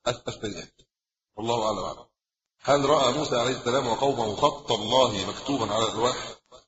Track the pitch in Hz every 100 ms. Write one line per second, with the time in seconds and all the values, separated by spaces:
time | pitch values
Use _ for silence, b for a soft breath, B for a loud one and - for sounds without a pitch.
0 | - 123 - - 107 87 - _ _ _
1 | _ _ _ - 113 117 107 101 92 -
2 | - _ _ _ _ _ - 143 135 151
3 | 127 139 147 123 120 131 123 131 127 110
4 | 139 127 113 131 147 - - 110 107 127
5 | 120 104 92 95 - 135 107 107 113 104
6 | 123 - - - _ -